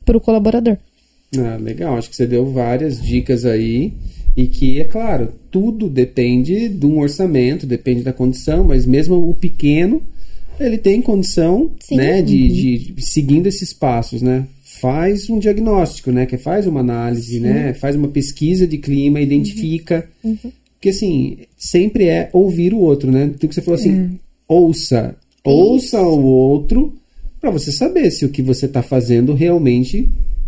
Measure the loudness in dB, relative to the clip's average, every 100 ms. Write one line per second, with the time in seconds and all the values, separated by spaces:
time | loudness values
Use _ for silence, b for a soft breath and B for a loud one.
0 | 0 0 2 0 2 0 0 -2 _ _
1 | _ _ -8 -4 -4 -6 -8 -8 -6 -6
2 | -6 -4 -2 0 -2 -2 -2 -2 -4 -4
3 | -2 -2 0 -2 0 -2 -2 -2 -4 -6
4 | B B B 4 4 4 6 6 6 4
5 | 2 0 -2 -6 -6 -2 -2 -2 -4 0
6 | 0 0 0 2 0 -2 -2 0 0 2
7 | 0 -2 0 2 0 -2 -4 -4 -2 -2
8 | -4 -2 -2 -2 -2 2 4 4 4 4
9 | 4 4 6 6 4 4 4 2 2 0
10 | -2 b b b b -4 -4 0 0 2
11 | 0 0 0 0 0 0 0 -4 -4 0
12 | 2 2 2 2 2 2 0 -2 -6 -8
13 | -4 -2 2 2 0 -4 -8 -4 -2 -2
14 | -4 -4 -2 -2 -4 -14 -20 -8 -4 -2
15 | -2 -4 -4 -2 -2 -2 0 0 -2 -4
16 | -4 -2 -2 -4 -4 -4 -2 -2 -2 -4
17 | -4 -6 -6 -4 -2 0 -2 -4 -4 -2
18 | -2 -4 -6 -4 -2 0 0 -2 -4 -2
19 | 0 0 0 0 -2 -6 -6 -6 -4 -4
20 | -6 _ -8 -8 -10 -18 _ _ -4 -2
21 | -2 -2 -4 -6 -20 _ -2 0 0 2
22 | 0 0 0 2 2 2 0 2 2 2
23 | 2 0 0 -4 -4 -4 -2 0 2 0
24 | -2 -8 -16 _ 0 2 4 2 -2 -2
25 | -2 -10 _ _ 0 4 4 2 0 0
26 | 2 2 4 4 4 2 2 2 0 -4
27 | _ -16 -14 -6 -4 -4 -4 -4 -2 0
28 | 0 0 -4 -2 -2 -2 -2 -4 -2 -2
29 | 2 2 2 0 2 2 2 0 0 2
30 | 2 2 0 -2